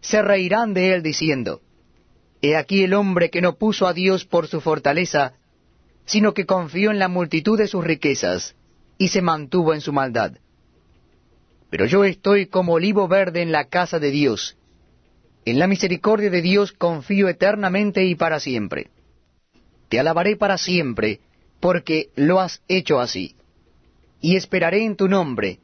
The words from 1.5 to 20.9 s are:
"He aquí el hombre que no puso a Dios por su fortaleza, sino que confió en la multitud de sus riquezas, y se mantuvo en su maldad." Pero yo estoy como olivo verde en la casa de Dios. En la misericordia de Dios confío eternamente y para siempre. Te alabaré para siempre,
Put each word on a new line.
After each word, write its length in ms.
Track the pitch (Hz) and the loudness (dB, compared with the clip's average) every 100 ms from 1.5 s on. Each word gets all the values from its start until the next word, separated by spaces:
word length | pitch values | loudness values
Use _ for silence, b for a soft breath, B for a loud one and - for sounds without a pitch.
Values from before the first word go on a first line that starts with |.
| 80 _ _ _ _ _ _ _ _ | -8 _ _ _ _ _ _ _ _
"He 140 | 143 156 | 0 0
aquí 280 | 143 196 | 0 0
el 100 | 190 | 2
hombre 360 | 196 202 175 170 | 2 2 0 0
que 100 | 175 | 0
no 160 | 175 170 | -2 0
puso 300 | 214 202 185 | -2 0 0
a 60 | |
Dios 320 | 170 185 190 | 0 0 0
por 220 | - 170 160 | 0 -2 -2
su 120 | 160 | -4
fortaleza, 720 | 156 156 147 147 180 151 135 _ _ _ _ _ _ _ | -2 0 0 0 0 0 0 _ _ _ _ _ _ _
sino 300 | - 214 214 | -2 2 2
que 120 | 202 185 | 0 0
confió 440 | 190 165 160 208 | 0 -2 -2 0
en 80 | 208 | 2
la 100 | 190 | 0
multitud 480 | 180 175 160 156 214 | -2 -2 -2 0 0
de 120 | 208 | 0
sus 160 | 190 | -2
riquezas, 720 | 165 156 147 135 92 90 - _ _ _ _ _ | -2 0 0 0 -2 -4 -6 _ _ _ _ _
y 100 | 190 | 0
se 140 | 202 | 0
mantuvo 500 | 175 156 143 185 160 | 0 -2 -2 0 0
en 80 | 156 | 0
su 120 | 143 | -2
maldad." 400 | 143 135 117 98 64 _ _ _ _ _ _ _ _ _ _ _ _ _ | -2 -2 -2 -4 -6 _ _ _ _ _ _ _ _ _ _ _ _ _
Pero 160 | 82 104 | -2 2
yo 180 | 180 | 4
estoy 420 | 196 170 - 101 98 | 2 0 0 2 2
como 280 | 185 180 | -2 2
olivo 340 | 165 185 208 185 | 2 2 0 2
verde 340 | 190 185 170 | 2 2 -2
en 80 | 170 | 0
la 140 | 156 | -2
casa 340 | 139 175 180 170 | 0 -2 -2 0
de 120 | 147 | -2
Dios. 460 | 143 143 107 - - _ _ _ _ _ _ _ _ | 2 0 0 -6 -14 _ _ _ _ _ _ _ _
En 140 | - 123 | -4 0
la 80 | 180 | 2
misericordia 640 | 196 196 180 208 214 208 | 0 -2 -2 0 0 0
de 120 | 175 | 0
Dios 300 | 170 196 202 | 2 2 0
confío 560 | - 170 160 131 196 196 | -2 -4 -4 -4 0 0
eternamente 760 | 175 190 208 196 185 208 190 | 2 0 0 -2 -2 -2 0
y 100 | 190 | 0
para 240 | 170 165 156 | 0 -2 -2
siempre. 520 | 139 123 101 69 - _ _ _ _ _ _ _ _ _ _ | -4 -6 -4 -8 -12 _ _ _ _ _ _ _ _ _ _
Te 120 | 113 | 0
alabaré 360 | 147 165 185 208 | 0 0 0 0
para 220 | 202 185 | 0 -2
siempre, 640 | - 180 143 | 0 -2 -2